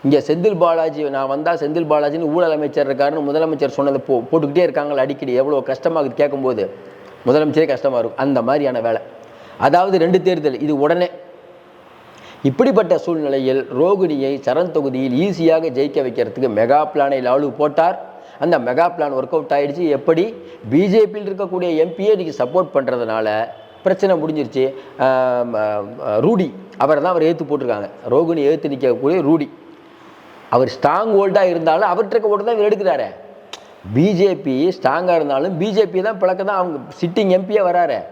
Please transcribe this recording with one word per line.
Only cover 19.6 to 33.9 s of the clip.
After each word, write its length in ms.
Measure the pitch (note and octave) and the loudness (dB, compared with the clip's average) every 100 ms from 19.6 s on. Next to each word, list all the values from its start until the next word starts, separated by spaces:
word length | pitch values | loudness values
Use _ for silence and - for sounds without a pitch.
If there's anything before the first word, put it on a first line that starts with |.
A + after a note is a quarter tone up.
| C#3+ D3 E3+ | 0 -2 0
எப்படி? 460 | C#3 D#3+ E3 G#3+ A3 - - A2 | 0 2 2 0 -6 -18 -16 0
பி 180 | C#3 G3 | 2 4
ஜே 180 | A3 G#3 | 4 2
பியில் 220 | G#3 G3 | 0 -8
இருக்கக்கூடிய 480 | F#3+ F#3+ F3+ F3 D#3 | -6 -4 -2 -2 0
எம் 180 | E3+ - | 0 0
பியே 140 | G3+ | 0
இன்னைக்கு 340 | G3+ E3 C#3 | 0 -2 -4
சப்போர்ட் 220 | B2+ E3+ F#3 | 0 0 0
பண்றதுனால 720 | C#3+ B2+ B2 A2+ A2 A2 A2 A#2 - - - | -2 0 -2 -2 -2 0 -2 -4 -10 -20 -4
பிரச்சனை 340 | F#3 F#3 G3 F3 | -2 0 2 2
முடிஞ்சிருச்சு. 580 | D#3+ D#3 B2 C3+ C3 C3 - - | 0 -4 -4 0 -2 -2 -16 0
ஆம், 560 | C3 C3 B2+ B2 A#2+ | 2 2 2 0 -2
ஆ, 260 | A2 G#2+ G#2 G2+ C#3+ C#3+ G#2+ | -2 -2 -4 -6 -8 -2 0
ரூடி, 340 | D3+ A3+ D3+ - - - | 2 2 -2 -6 -20 -2
அவரை 260 | C#3 D3 | 2 2
தான் 100 | E3+ | 2
அவர் 140 | F3 D#3+ | 2 2
ஏத்து 180 | E3 C#3+ | 0 -4
போட்டிருக்காங்க. 380 | C#3+ B2 G#2 G2 - B2 | -4 -2 -2 -4 -10 0
ரோகிணி 320 | C3 E3 E3 | 0 2 2
ஏத்து 280 | C#3+ D#3 D3+ | 2 0 -2
நிற்கக்கூடிய 480 | C3+ C3 A2+ C#3 F3+ | -2 0 2 0 2
ரூடி, 300 | C#3+ D#3+ C#3+ - - - - - - - - - - | 2 2 0 -10 -20 -20 -20 -20 -20 -20 -20 -20 -2
அவர் 220 | B2 B2+ - | 0 0 0
ஸ்ட்ராங் 320 | C#3+ E3+ A3+ | 0 0 2
ஹோல்டா 280 | G3+ G3 G3 | 2 4 4
இருந்தாலும் 460 | F#3 E3+ D#3+ D#3+ G3+ | 2 2 2 2 2
அவர்கிட்ட 220 | F3+ G3+ | 0 0
இருக்க 180 | A#3 G#3 | 0 0
ஓட்டு 160 | G#3 | 0
தான் 140 | G#3+ A3+ | 0 0
இவர் 140 | G#3 | 2
எடுக்கிறாரே. 420 | G#3 F#3+ D3 G2+ - - - - - - - F#2 | 2 0 0 -4 -10 -20 -20 -20 -20 -20 -20 -4